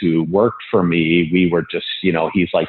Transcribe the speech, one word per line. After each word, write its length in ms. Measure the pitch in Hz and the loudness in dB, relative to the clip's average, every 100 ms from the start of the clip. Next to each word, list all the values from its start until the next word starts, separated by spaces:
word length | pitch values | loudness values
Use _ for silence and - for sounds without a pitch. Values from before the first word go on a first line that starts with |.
who 220 | 87 82 | 0 0
worked 380 | 80 95 120 - - | 0 0 0 -2 -2
for 140 | 107 | 0
me, 440 | 87 85 80 85 82 | 2 2 2 2 2
we 180 | 90 90 | 2 2
were 160 | 85 80 | 0 -2
just, 160 | 85 - - | -6 -8 -4
you 100 | 95 | -2
know, 180 | 82 80 | 0 0
he's 180 | 95 85 | 0 0
like, 140 | 90 | 0